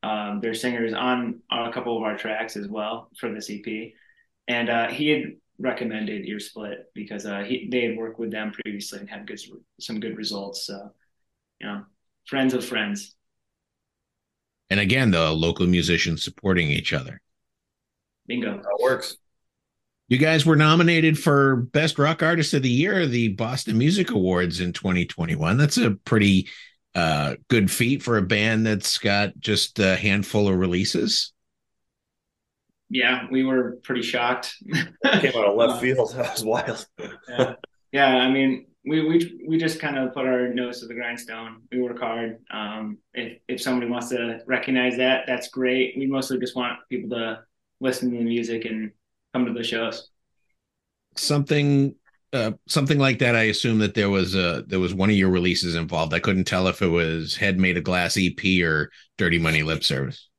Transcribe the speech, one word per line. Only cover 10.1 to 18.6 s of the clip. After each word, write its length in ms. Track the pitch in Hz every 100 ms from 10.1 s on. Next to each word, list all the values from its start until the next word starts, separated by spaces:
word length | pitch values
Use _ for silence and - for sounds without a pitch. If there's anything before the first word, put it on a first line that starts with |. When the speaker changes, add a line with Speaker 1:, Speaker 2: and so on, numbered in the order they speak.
| 107
Speaker 1:
results. 520 | 104 101 98 - -
So, 240 | 101 101 _ _ _ _ _ _ _
you 80 | 107
know, 160 | 101 98 _ _ _ -
friends 260 | 139 131
of 100 | 127
friends. 520 | - 117 104 101 - _ _ _ _ _ _ _ _ _ _ _ _ _ _ _ _
Speaker 2:
And 100 | 98
again, 320 | 101 127 127
the 200 | 87 80
local 360 | 80 85 82 90
musicians 560 | 90 80 82 - 80
supporting 460 | - - 98 90 80
each 240 | 71 78
other. 260 | 76 65 - _ _ _ _ _ _ _ _ _ _ -
Speaker 1:
Bingo. 300 | 123 113
Speaker 3:
That 240 | 101